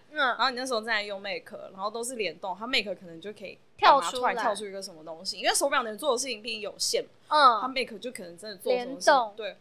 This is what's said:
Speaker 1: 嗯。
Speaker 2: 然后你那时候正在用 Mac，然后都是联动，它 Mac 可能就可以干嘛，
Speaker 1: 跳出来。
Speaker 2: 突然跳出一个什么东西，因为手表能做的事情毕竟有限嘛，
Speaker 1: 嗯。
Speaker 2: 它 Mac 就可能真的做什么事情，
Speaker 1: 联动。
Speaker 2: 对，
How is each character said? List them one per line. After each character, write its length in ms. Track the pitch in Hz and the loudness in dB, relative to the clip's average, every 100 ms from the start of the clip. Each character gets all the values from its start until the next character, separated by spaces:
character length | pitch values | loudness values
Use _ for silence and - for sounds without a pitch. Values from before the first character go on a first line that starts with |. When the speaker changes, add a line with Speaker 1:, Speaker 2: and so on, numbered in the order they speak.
| - | -4
Speaker 1:
嗯。 80 | 302 | 0
Speaker 2:
然 180 | 262 214 | 0 2
后 140 | 254 | 0
你 60 | 247 | 0
那 100 | 262 | -2
时 80 | |
候 60 | 226 | -2
正 60 | 226 | 0
在 160 | 214 | -2
用 160 | 208 196 | -2 -8
Mac， 280 | 202 175 - 196 - | -6 -8 -8 -14 -14
然 40 | 190 | -8
后 140 | 208 | -6
都 140 | 220 | -4
是 120 | 240 247 | -8 -4
联 220 | 185 165 | -6 -4
动， 160 | 202 208 | -8 -8
它 80 | 233 | -2
Mac 180 | 262 202 185 | 0 0 -8
可 60 | 180 | -12
能 120 | 165 | -14
就 140 | 202 | -14
可 140 | 214 190 | -14 -16
以 120 | - - - | -16 -20 4
干 160 | 392 | 8
嘛， 60 | 277 | 8
Speaker 1:
跳 80 | 180 | 4
出 60 | 254 | 0
来。 40 | |
Speaker 2:
突 60 | 247 | 0
然 100 | 220 | 2
跳 180 | 226 | 0
出 120 | 202 208 | -2 -6
一 40 | |
个 120 | 196 | -10
什 120 | 190 | -12
么 80 | 165 | -14
东 220 | 160 160 | -14 -10
西， 140 | 190 190 | -10 -2
因 100 | 285 | 0
为 60 | |
手 160 | 403 285 | 2 2
表 120 | 285 | 0
能 140 | 226 208 | 0 -2
做 160 | 294 | 0
的 60 | 240 | 0
事 80 | 269 | -2
情 160 | 214 | -6
毕 100 | 226 | -8
竟 80 | 220 | -8
有 140 | 202 - | -10 -4
限 240 | - 208 | -2 -2
嘛， 80 | 160 - - | -4 -12 0
Speaker 1:
嗯。 300 | 302 269 220 | 6 8 6
Speaker 2:
它 60 | 254 | 0
Mac 300 | 262 240 208 | -2 -4 -6
就 140 | 233 | -10
可 100 | 240 | -10
能 140 | 175 170 | -14 -14
真 140 | 214 | -14
的 60 | 196 | -6
做 120 | 254 | -2
什 100 | 247 | 0
么 120 | 247 277 | -2 2
事 40 | |
情， 140 | 339 | 6
Speaker 1:
联 40 | 277 | 6
动。 140 | 220 | 4
Speaker 2:
对， 220 | 202 208 - | -6 -10 -10